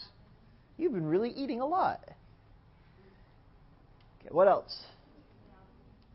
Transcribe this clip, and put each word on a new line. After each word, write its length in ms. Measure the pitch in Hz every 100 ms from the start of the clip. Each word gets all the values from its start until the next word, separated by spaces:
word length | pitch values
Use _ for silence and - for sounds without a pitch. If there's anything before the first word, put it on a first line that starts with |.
| - - - - - - - -
You've 160 | 339
been 120 | 196 156
really 260 | 175 240
eating 280 | 247 277 233
a 60 | 277
lot." 340 | 359 269 - - - - - - - - - - - - - - - - - - - - - - -
Okay, 80 | -
what 160 | 160 190
else? 380 | 220 - - - - - - - - - - - - - - -